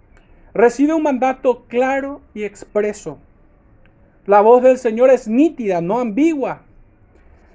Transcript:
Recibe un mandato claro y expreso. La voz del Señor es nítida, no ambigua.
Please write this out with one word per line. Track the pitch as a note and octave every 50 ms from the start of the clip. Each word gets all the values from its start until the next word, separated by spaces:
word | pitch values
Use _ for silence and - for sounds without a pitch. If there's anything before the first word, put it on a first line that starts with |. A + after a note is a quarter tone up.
| _ _ _ _ _ _ - _ _ - -
Recibe | - A#3 A#3+ A#3 - C#4+ D4+ D#4+
un | D#4+
mandato | D4+ D4 C4+ A3+ B3+ C4 C4 C4 - C4 A#3+ B3 _
claro | - A#3 A#3+ C4 C4 C#4 C4+ C4+ C#4 C#4+ - _ _ -
y | G#3 G#3
expreso. | G3+ G3+ - - _ - G#3 G#3 G#3 G3+ - - D#3+ C#3 B2+ _ _ _ _ _ _ _ _ _ _ _ _ _ _ _ _ _ _ _ _ -
La | G3 G3+ G#3
voz | G#3 A3+ B3 B3
del | B3 C4 B3+ B3+
Señor | - A#3 A3 A3+ B3+ C4+
es | C4 - -
nítida, | G#3+ A3 B3+ D#4 E4+ - - A3+ G3 F3+ E3+
no | E3+ F3 G#3+ B3+
ambigua. | B3 A3 F#3+ B3 D#4 E4+ D#4+ C#4 A#3+ F#3 D3+ - _ _ _ - - _ _ _ _ _ _ _ _ _ - _ _ _